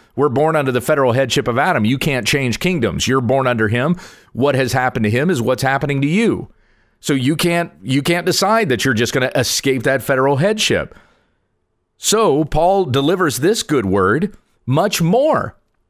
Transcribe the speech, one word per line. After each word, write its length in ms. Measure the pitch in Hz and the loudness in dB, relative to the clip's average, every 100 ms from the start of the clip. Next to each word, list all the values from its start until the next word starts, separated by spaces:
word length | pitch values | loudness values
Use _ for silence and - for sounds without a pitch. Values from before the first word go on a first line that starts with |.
| _ | _
We're 140 | - 143 | -2 0
born 260 | 131 156 | 2 2
under 160 | 160 131 | 2 0
the 100 | 123 | -2
federal 320 | - 151 131 | 0 2 2
headship 360 | 120 135 143 123 | 2 0 0 0
of 100 | 120 | 0
Adam. 260 | 165 151 | 0 2
You 140 | 107 135 | 0 0
can't 280 | 156 127 104 | -2 -2 -2
change 340 | 143 127 110 | -2 -2 -2
kingdoms. 480 | 180 175 110 80 - | -2 -2 -2 -2 0
You're 120 | 135 | 0
born 260 | 120 135 131 | 2 0 0
under 220 | 117 107 | 0 0
him. 280 | 120 143 175 - - _ | 0 0 -2 -6 -20 _
What 220 | - 143 | -2 0
has 180 | 135 127 | 0 0
happened 320 | 127 127 120 | 0 0 0
to 60 | 107 | 0
him 200 | 120 165 | 0 0
is 120 | 151 | 0
what's 200 | 113 127 | 0 0
happening 400 | 135 135 - 139 | 0 0 0 0
to 60 | 139 | 0
you. 440 | 190 220 92 - _ _ _ _ _ | 2 0 -2 -6 _ _ _ _ _
So 120 | - | -2
you 220 | 139 127 | 0 0
can't, 380 | 156 175 170 170 - | 0 0 0 -4 -8
you 200 | 98 135 | -4 -2
can't 240 | 147 175 170 | 0 -2 -2
decide 420 | - 196 226 190 | 0 0 0 0
that 160 | 117 | 0
you're 100 | 131 | 0
just 180 | 113 120 | 0 0
gonna 200 | 139 127 | 0 -2
escape 480 | 135 120 - 139 131 | -2 -2 -2 0 0
that 180 | 135 135 | 0 -2
federal 340 | - 131 135 139 | 0 0 2 2
headship. 580 | 190 214 - 95 69 - _ _ _ _ _ _ _ _ _ _ | 0 0 0 -2 -4 -14 _ _ _ _ _ _ _ _ _ _
So 460 | - 214 208 143 | -2 2 2 2
Paul 400 | 160 156 170 196 | 0 0 2 2
delivers 540 | 175 135 139 185 170 120 | 0 0 0 0 0 0
this 240 | 160 233 | -2 -2
good 240 | - 147 98 | -2 -2 0
word, 500 | 98 95 127 202 - _ _ - | 2 2 2 -2 -8 _ _ -2
"Much 340 | 143 202 - | 0 0 0
more." 560 | 165 226 302 247 - - _ _ | 0 2 2 0 -2 -10 _ _